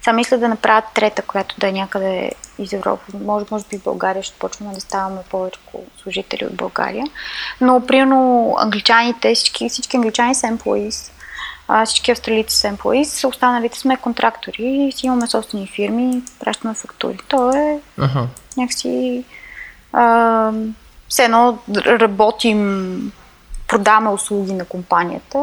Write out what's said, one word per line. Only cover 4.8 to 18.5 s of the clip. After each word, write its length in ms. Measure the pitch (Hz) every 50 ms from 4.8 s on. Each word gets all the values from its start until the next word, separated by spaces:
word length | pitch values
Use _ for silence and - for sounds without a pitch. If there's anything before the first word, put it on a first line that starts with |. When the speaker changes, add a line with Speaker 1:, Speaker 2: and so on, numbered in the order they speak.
Speaker 1:
ставаме 400 | - - - 196 190 190 190 190 180 -
повече 280 | - 190 185 185 - - _ - - - - - _ - -
служители 440 | 196 185 190 196 - - - -
от 100 | - -
България. 480 | 180 - - - - - - 190 208 254 302 - - - - - - - - - -
Но, 260 | 254 254 254 254 247
примерно, 680 | 254 262 262 269 269 269 262 262 254 247 240 233 220 - -
англичаните, 760 | - 220 214 214 - - 226 233 233 240 240 233 - 220 233
всички, 340 | 226 - - - - 233 240
всички 280 | - - 254 - -
англичани 380 | 254 240 220 214 - 240 240 262
са 120 | - -
employees, 640 | 233 226 226 - 214 208 208 208 214 226 - - - - - - - - - - - - - - -
а, 180 | - 220 220
всички 240 | 220 - - - -
австралийци 460 | 240 233 - - 220 220 220 - -
са 120 | - - 208
employees, 600 | 202 202 - 202 220 254 294 294 - - - 269
останалите 500 | 247 - - 247 247 240 233 233 - -
сме 180 | - 269 262
контрактори 680 | 254 - 254 233 - - 226 226 - - - 185 - 220 254 269 277 277 277
и 40 | 262
си 140 | - -
имаме 200 | 254 254 247 233
собствени 400 | 233 - 226 220 - - 208 196
фирми, 560 | 196 - - 202 202 214 233 247 254 254 247 247 247 - -
пращаме 340 | - 220 214 - - 226 220
фактури. 440 | - - - - _ - - - 190 - -
То 220 | - 269 247 247
е 280 | 262 277 294 302 302 294 294 - _ -
Speaker 2:
Аха. 260 | - 139 127 139 120 120 127 - - -